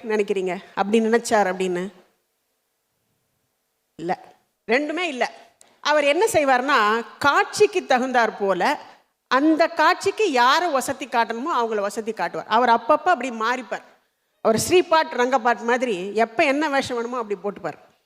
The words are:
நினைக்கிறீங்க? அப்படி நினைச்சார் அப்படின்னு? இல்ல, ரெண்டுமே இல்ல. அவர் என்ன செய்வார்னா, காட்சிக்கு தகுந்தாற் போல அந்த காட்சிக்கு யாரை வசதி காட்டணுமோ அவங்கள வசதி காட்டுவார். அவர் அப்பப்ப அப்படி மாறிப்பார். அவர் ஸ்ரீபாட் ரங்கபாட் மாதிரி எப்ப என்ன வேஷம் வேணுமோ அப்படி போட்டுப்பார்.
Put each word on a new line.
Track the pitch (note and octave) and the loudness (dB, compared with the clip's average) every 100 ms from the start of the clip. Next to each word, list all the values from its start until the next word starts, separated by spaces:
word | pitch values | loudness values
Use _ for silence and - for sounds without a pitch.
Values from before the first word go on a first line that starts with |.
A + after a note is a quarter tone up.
| A#3 | -6
நினைக்கிறீங்க? | G#3+ G3+ G3 F#3 F#3 - | -4 -2 -2 -4 -6 -8
அப்படி | - G3 A3+ A3 | -6 0 2 2
நினைச்சார் | A#3 - A3 F#3+ | 0 2 2 2
அப்படின்னு? | F#3 F#3 F3 F#3+ - _ _ _ _ _ _ _ _ _ _ _ _ _ _ _ _ _ _ _ - | 0 -2 -4 -6 -12 _ _ _ _ _ _ _ _ _ _ _ _ _ _ _ _ _ _ _ -12
இல்ல, | E3+ - - _ _ _ - | -8 -8 -10 _ _ _ -4
ரெண்டுமே | B3 D4 D#4+ | -2 -2 -6
இல்ல. | F4 B3+ G#3+ - - _ _ _ | -6 -4 -6 -6 -20 _ _ _
அவர் | - D4+ | 0 2
என்ன | C#4+ D#4 A4+ | 2 2 2
செய்வார்னா, | D#4+ C#4 B3 C4+ C4+ G#3 A3+ A3+ - | 2 2 2 2 2 2 0 -4 -2
காட்சிக்கு | C#4 E4 G#4 - G4+ F4+ B3+ | 0 2 0 2 2 2 0
தகுந்தாற் | B3+ C4 B3 A3 - | 0 2 2 0 0
போல | G3 F3+ G#3+ D4 - - _ _ - | -2 0 0 -2 -8 -20 _ _ -2
அந்த | B3 D4+ D#4 D#4+ | 2 4 4 2
காட்சிக்கு | E4 D#4 F4+ G4 F#4+ G#4+ | 2 2 2 -2 -2 0
யாரை | B3+ B3 D#4 F4 | 4 4 4 2
வசதி | C4+ A#3+ C4 B3+ | -2 -4 -8 -4
காட்டணுமோ | A#3+ A3 A#3 C4 A#3+ | -2 -2 -2 -4 -2
அவங்கள | A3+ A3 | -2 -2
வசதி | G3+ A3+ A3 | -4 -6 -8
காட்டுவார். | G#3+ F3 D#3+ - | -6 -6 -6 0
அவர் | A3+ B3 | 2 4
அப்பப்ப | A#3 - D4+ F4+ | 2 2 0 2
அப்படி | D#4 B3+ | 0 -2
மாறிப்பார். | A3+ A3 B3+ A3 F3+ - _ _ _ _ _ | -4 -4 -4 -6 -12 -14 _ _ _ _ _
அவர் | G3 A3+ - | 0 0 2
ஸ்ரீபாட் | F4+ E4+ D#4+ D#4+ A#3+ | 2 4 2 0 -2
ரங்கபாட் | B3 C4 A#3 A#3 | 0 2 0 0
மாதிரி | A#3 B3 B3+ F3+ G3 G3+ | 0 -2 0 -4 -4 -2
எப்ப | A3 A3+ | -2 0
என்ன | D4+ C#4 D#4 | 0 0 0
வேஷம் | C4+ C4 A#3+ | -2 -2 -6
வேணுமோ | A#3 B3 | -6 -6
அப்படி | G#3+ G3 | -6 -6
போட்டுப்பார். | G3+ G3 E3+ - _ _ | -8 -8 -12 -12 _ _